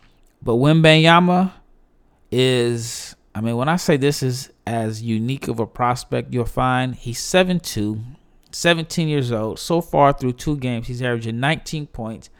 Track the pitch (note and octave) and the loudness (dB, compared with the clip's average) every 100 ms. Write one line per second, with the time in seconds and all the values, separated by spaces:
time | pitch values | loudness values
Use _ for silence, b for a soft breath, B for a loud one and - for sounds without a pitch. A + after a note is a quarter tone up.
0 | b b _ _ - A#2 C#3 D#3+ D#3+ D#3 | b b _ _ -2 2 4 6 8 8
1 | D#3+ E3+ F3+ F3+ F#3 - _ _ _ _ | 8 6 6 2 0 -4 _ _ _ _
2 | _ _ - A#2+ B2+ B2+ A#2+ A#2 A#2 - | _ _ -6 0 2 2 2 -2 -6 -10
3 | - - _ G2+ A2+ A#2 C3+ F3 - D3 | -14 -20 _ -6 -4 -2 0 -2 2 2
4 | C#3 D3 C3 B2+ - _ - A#2 A2 A2 | 2 0 -2 -4 -8 _ -6 -4 -2 -4
5 | A#2 A2 A2+ C3+ - A#2 A2 - B2 B2 | -2 -2 -2 -4 -4 -4 -4 -2 -2 -2
6 | - B2+ A#2+ B2+ A2+ - B2+ B2+ B2+ A#2+ | -4 -6 -4 -4 -4 -2 0 0 -2 -6
7 | B2 A#2 - F#3 F#3 F3+ - - G#2 G#2+ | -10 -8 0 2 4 0 -2 -4 -4 -4
8 | A#2+ C#3 _ _ _ - E3+ E3+ D#3+ - | -10 -16 _ _ _ -4 0 0 -2 -2
9 | D#3+ D3 A#2+ A2+ A2 F#2 - E3+ E3+ D3+ | 0 0 0 -2 -4 -6 -2 -2 0 2
10 | C#3+ C#3 C3 B2 - D3 B2+ A#2 A#2+ A#2+ | 4 2 -2 -4 -4 -4 -4 -6 -6 -6
11 | B2+ A#2+ A2+ A2+ C3+ D#3+ - D#3+ D3 - | -2 -2 -4 -2 -2 -2 -6 -8 -8 -10
12 | A2+ A2+ - b | -10 -12 -18 b